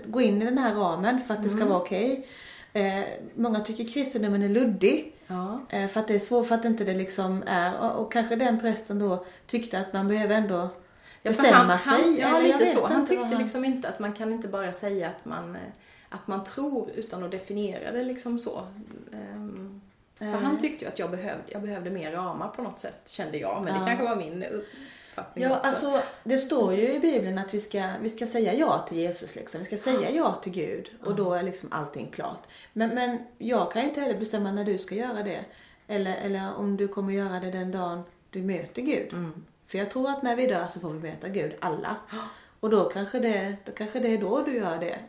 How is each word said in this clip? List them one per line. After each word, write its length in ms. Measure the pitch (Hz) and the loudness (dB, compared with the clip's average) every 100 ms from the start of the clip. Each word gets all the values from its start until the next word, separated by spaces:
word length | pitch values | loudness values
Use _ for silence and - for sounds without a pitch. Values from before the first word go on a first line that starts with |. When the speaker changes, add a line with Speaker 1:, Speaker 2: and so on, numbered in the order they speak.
| 208 | -2
Speaker 1:
gå 140 | 220 | 4
in 200 | 233 202 | 4 6
i 40 | 226 | 4
den 120 | 262 | 4
här 180 | 247 208 | 2 2
ramen 460 | 185 165 202 254 - | 2 2 2 2 0
för 60 | |
att 100 | 208 | -2
det 60 | 208 | 0
ska 80 | 208 | 2
Speaker 2:
Mm. 120 | 208 | 4
Speaker 1:
vara 100 | 185 | 4
okej. 460 | 180 185 240 269 - - - - - | 2 0 0 0 -4 -16 -18 -18 -6
Eh, 300 | 208 196 190 - - - - | 0 0 0 -4 -8 -10 -2
många 240 | 233 214 | 0 0
tycker 280 | 214 226 226 | -2 -4 -4
kristendomen 540 | 285 262 233 208 202 | -2 0 0 2 2
är 80 | 202 | 4
luddig, 680 | 208 254 190 196 302 - - - | 4 4 6 6 6 0 -14 -10
Speaker 2:
Ja. 320 | 185 190 240 262 | -6 -4 -6 -6
Speaker 1:
eh, 180 | 202 196 | -4 -2
för 120 | 220 | 0
att 80 | 220 | 2
det 80 | 208 | 2
är 40 | |
svårt, 280 | - 240 233 | 4 2 4
för 80 | 226 | 2
att 100 | 233 | 2
inte 180 | 226 | 2
det 100 | 196 | 2
liksom 500 | 185 185 - 185 190 - | 0 -2 -2 0 0 0
är, 320 | 190 180 - | 2 2 0
och, 120 | - - 220 | 0 0 0
och 60 | |
kanske 240 | 233 226 233 | 0 0 2
den 240 | 254 226 | 4 4
prästen 400 | 226 214 - 202 | 2 0 -2 0
då 260 | 202 180 - - - | 0 0 -4 -16 -4
tyckte 320 | 240 226 190 | -4 -2 -4
att 140 | 190 | -2
man 140 | 196 196 | 0 2
behöver 280 | 214 208 214 | 2 4 2
ändå 200 | 202 180 180 - - - - - | 2 0 -2 -6 -18 -20 -20 -6
Speaker 2:
Ja, 100 | 220 | 0
för 100 | 226 | 6
Speaker 1:
bestämma 140 | 285 247 | 10 10
Speaker 2:
han, 120 | 180 | 8
han, 320 | 180 - 233 | 6 6 6
Speaker 1:
sig, 160 | 330 320 | 6 6
Speaker 2:
ja, 80 | 277 | 4
Speaker 1:
eller 80 | 320 | 6
jag 60 | |
Speaker 2:
lite 140 | 349 349 | 8 8
Speaker 1:
vet 120 | 349 | 6
Speaker 2:
så. 120 | 277 220 | 6 4
Han 60 | |
Speaker 1:
inte 80 | 311 | 4
vad 80 | 294 | 4
Speaker 2:
tyckte 180 | 359 233 233 | 2 2 0
Speaker 1:
han 60 | |
Speaker 2:
liksom 220 | 220 254 262 | 0 0 0
inte 240 | 254 - | 0 -4
att 100 | - | -4
man 140 | 208 | -6
kan 180 | 208 220 | -4 -4
inte 160 | 226 202 | -4 -4
bara 260 | 196 190 | -4 -4
säga 340 | 180 208 196 160 | -4 -2 -2 -4
att 180 | - - | -6 -10
man, 300 | 165 170 180 | -10 -10 -12
eh, 60 | 185 - - - - | -14 -16 -20 -20 -16
att 180 | - - | -12 -6
man 160 | 196 | -6
tror 460 | 196 - 285 262 202 - | -6 -4 -2 -2 -4 -6
utan 280 | 220 185 | -8 -8
att 80 | 175 | -6
definiera 600 | 190 185 202 208 - - | -8 -6 -4 -4 -4 -6
det 120 | 240 | -4
liksom 360 | 254 254 240 233 | -4 -4 -4 -4
så. 240 | 233 - 185 196 - - - | -4 -6 -10 -14 -16 -16 -16
Ehm, 680 | 214 202 208 208 190 190 196 - _ _ - | -14 -12 -12 -10 -10 -12 -16 -20 _ _ -10
så 40 | 214 | -4
Speaker 1:
Nej. 80 | 208 | 0
Speaker 2:
han 140 | 262 302 | 0 2
tyckte 280 | 302 - - | 0 -2 -8
ju 60 | |
att 80 | - | -6
jag 120 | 175 | -4
behövde, 320 | 180 208 - - | -4 -6 -8 -8
jag 140 | 202 | -8
behövde 280 | 208 202 175 | -6 -6 -6
mer 220 | 190 156 | -6 -6
ramar 360 | 165 180 156 214 | -6 -6 -6 -8
på 140 | - | -6
något 180 | 233 - | -8 -8
sätt, 220 | - - - | -12 -12 -12
kände 320 | - 165 151 | -8 -6 -4
jag. 260 | 98 104 | -2 -2
Men 100 | 185 | 0
det 60 | 190 | 0
Speaker 1:
Ja. 60 | 190 | 0
Speaker 2:
kanske 200 | 247 240 | 2 0
var 80 | 214 | 0
min 280 | 160 175 | -4 -6
uppfattning 1000 | - 208 208 - 269 - - - 190 - | -6 -8 -10 -14 -18 -20 -14 -12 -10 -2
Speaker 1:
Ja, 140 | 254 262 | 2 4
Speaker 2:
också. 100 | 262 | 2
Speaker 1:
alltså, 340 | 262 285 277 - - | 2 2 2 0 -6
det 140 | - 262 | 2 2
står 360 | - 294 196 | 4 4 4
ju 200 | 190 233 | 4 2
i 60 | 294 | 4
Bibeln 380 | 330 262 185 190 | 4 4 0 -2
att 160 | 196 | -2
vi 60 | 208 | -4
ska, 300 | 208 202 190 190 | -2 -2 -2 -4
vi 80 | 220 | -4
ska 180 | 226 233 | -4 -2
säga 260 | 240 214 | 2 2
ja 320 | 226 320 151 - | 4 4 4 0
till 100 | 170 | -2
Jesus, 380 | 170 170 180 - | -2 -2 -8 -10
liksom. 240 | - 165 | -10 -10
Vi 60 | 185 | -8
ska 120 | 208 | -4
säga 320 | 262 254 202 | 0 2 2
ja 280 | 294 277 185 | 0 0 -2
till 80 | - | -6
Gud, 380 | 180 151 127 196 - | -6 -4 -6 -10 -10
och 100 | - | -4
Speaker 2:
Ja. 40 | 202 | -2
Speaker 1:
då 180 | 185 | 0
är 100 | 175 | -2
liksom 260 | 180 180 - | -4 -8 -8
allting 360 | 156 147 - 117 | -6 -6 -8 -10
klart. 280 | - 143 - - - - | -8 -8 -10 -14 -20 -12
Men, 160 | - 226 | -2 0
men 280 | 240 247 233 - - | 0 0 -2 -8 -10
jag 340 | 226 233 175 | 0 2 2
kan 100 | 220 | 0
inte 200 | 277 294 | 0 0
heller 180 | 277 196 | -2 -2
bestämma 320 | 220 220 202 | -2 -2 -2
när 140 | 202 208 | 0 0
du 120 | 190 | -2
ska 180 | - 196 | -2 -6
göra 280 | 247 214 | -4 -4
det. 220 | 202 165 214 - - _ - | -6 -6 -10 -18 -20 _ -6
Eller, 280 | 208 190 185 | -2 -2 -2
eller 400 | 202 196 190 - | -2 -2 -4 -4
om 220 | 202 196 | -2 0
du 100 | 202 | 0
kommer 260 | 202 196 | -2 -2
göra 260 | 196 196 180 | 0 -2 -4
det 120 | 185 | -4
den 200 | 185 185 | -4 -4
dagen 320 | 185 180 170 175 - _ | -2 -4 -4 -10 -18 _
du 120 | 190 | -6
möter 400 | 190 180 170 - | -2 -2 -4 -6
Gud. 320 | 262 233 - | -2 -2 -2
Speaker 2:
Mm. 320 | 175 170 160 - _ _ | -6 -8 -10 -16 _ _
Speaker 1:
För 100 | 190 | -4
jag 140 | 202 | -4
tror 180 | 262 262 | -2 -2
att 140 | 277 | 0
när 120 | 254 240 | 0 2
vi 120 | 254 | 2
dör 200 | 190 175 | 2 0
så 60 | - | -4
får 100 | 170 | -6
vi 60 | 156 | -6
möta 300 | 160 156 180 | -8 -8 -6
Gud, 260 | 196 156 151 | -2 -2 -2
alla. 360 | 180 151 - 214 - | -2 -2 -4 -6 -8
Speaker 2:
Ja. 60 | 220 214 - - _ | -12 -12 -14 -20 _
Speaker 1:
Och 100 | 220 | 4
då 140 | 208 | 4
kanske 360 | 180 196 202 254 | 4 0 -2 0
det, 360 | 233 208 190 202 - | 2 2 -2 -6 -10
då 60 | |
kanske 280 | - 214 233 | -8 -6 0
det 80 | 226 | 2
är 40 | 220 | 2
då 240 | 190 254 | 2 0
du 140 | 302 247 | 0 0
gör 200 | 190 165 | -2 -2
det. 220 | 170 - | -4 -6